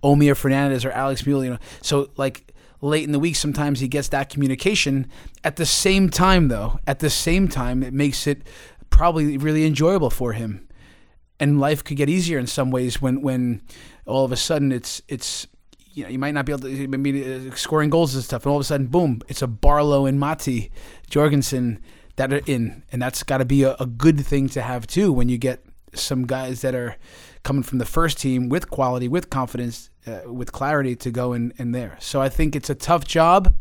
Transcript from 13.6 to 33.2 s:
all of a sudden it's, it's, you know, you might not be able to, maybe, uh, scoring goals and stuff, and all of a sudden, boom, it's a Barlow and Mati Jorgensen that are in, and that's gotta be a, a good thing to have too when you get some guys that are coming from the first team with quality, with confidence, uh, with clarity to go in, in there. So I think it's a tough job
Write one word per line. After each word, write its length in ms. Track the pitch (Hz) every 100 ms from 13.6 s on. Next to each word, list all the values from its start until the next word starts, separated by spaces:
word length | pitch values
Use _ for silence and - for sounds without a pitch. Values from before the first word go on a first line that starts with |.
| - - - - -
all 200 | 131 131
of 60 |
a 40 | 120
sudden 360 | - 156 139
it's, 320 | 127 - - -
it's, 380 | 131 - - - _ _ - _
you 100 | -
know, 60 | 101
you 80 | 127
might 160 | 139
not 140 | 147 135
be 40 |
able 120 | 143
to, 240 | 131 135 139
maybe, 600 | 135 139 139 131 131 131
uh, 60 | 123
scoring 360 | - 156 151
goals 240 | 165 165 131
and 80 |
stuff, 200 | 123 127
and 80 | 139
all 60 | 143
of 40 |
a 20 |
sudden, 240 | 135 143 131
boom, 340 | 156 170 117 -
it's 160 | 120
a 40 | 127
Barlow 600 | 110 139 147 147 143 139
and 120 | 139
Mati 520 | 143 160 - 123 110 - - - -
Jorgensen 680 | 147 151 143 127 131 123 110 - - - -
that 180 | 135
are 80 | 139 -
in, 340 | 131 113 - -
and 80 | 123
that's 220 | 123 -
gotta 240 | - 131 127
be 160 | 139
a, 140 | 135 131
a 60 | 127
good 400 | 117 160 151 139
thing 240 | 143 135
to 140 | 135
have 240 | 113 123 117
too 260 | 170 202
when 160 | 131 120
you 80 | 123
get 260 | 127 127 _ - -
some 320 | - - 131 123
guys 360 | 131 131 127
that 120 | 135
are 220 | 127 120 104 - - - -
coming 180 | - 139
from 160 | 123 127
the 80 | 113
first 340 | - 160 -
team 300 | 135 127 123
with 220 | 139 -
quality, 360 | - 131 127 123
with 220 | 160 175
confidence, 640 | 143 123 120 120 113 - _ -
uh, 140 | 107 78
with 180 | 123 123
clarity 440 | - 139 151 135 120
to 160 | 127
go 220 | 120 123
in, 200 | 120 117 -
in 140 | 120
there. 260 | 123 113 -
So 200 | - 139
I 100 | 135
think 260 | - 156 143
it's 160 | -
a 40 | 143
tough 300 | - 170 135
job 480 | 165